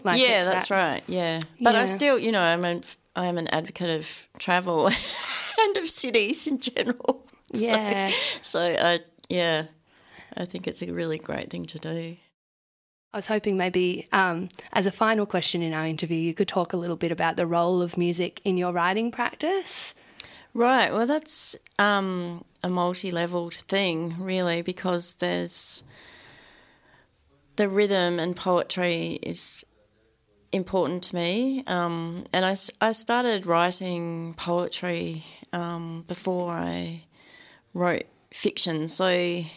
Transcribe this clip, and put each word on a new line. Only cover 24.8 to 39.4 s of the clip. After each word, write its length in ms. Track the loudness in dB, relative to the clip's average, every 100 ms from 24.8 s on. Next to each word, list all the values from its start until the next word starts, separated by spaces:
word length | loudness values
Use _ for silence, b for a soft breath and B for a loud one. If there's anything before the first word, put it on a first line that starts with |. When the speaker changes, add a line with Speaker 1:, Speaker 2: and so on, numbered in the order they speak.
| -2 0 -2 -2
Speaker 2:
there's 680 | -2 -2 -2 -4 -4 -6 -8 B B B B B B B B B B B B _ _ _ _ -2
the 140 | 2
rhythm 500 | 4 4 4 2 0
and 160 | -2 -2
poetry 840 | 0 2 0 -2 0 0 -4 -6
is 420 | -6 -4 -4 -6 -10 _ _ _ _ _ _ _ _
important 520 | -4 0 0 2 0
to 120 | -2 0
me. 480 | 0 0 0 -2 -2
Um, 580 | -2 0 -2 -4 -8 -2
and 100 | 2 2
I 60 |
s-, 200 | 2 -2 0
I 100 | 0
started 540 | 0 0 0 2 0 2
writing 880 | 4 2 0 -6 -4 -6 -6 -8 -8
poetry, 880 | -2 0 0 -4 -4 -4 -4 -8 -12 B -10
um, 500 | -8 -6 -6 -8 -10 -10
before 440 | -8 -4 -2 -2
I 520 | -4 -4 -4 -6 -10 -16 B B B B B B
wrote 320 | -2 0 0 -4 _ _
fiction. 560 | -4 -2 0 -2 -2 -2
So 560 | 0 2 2 0 -2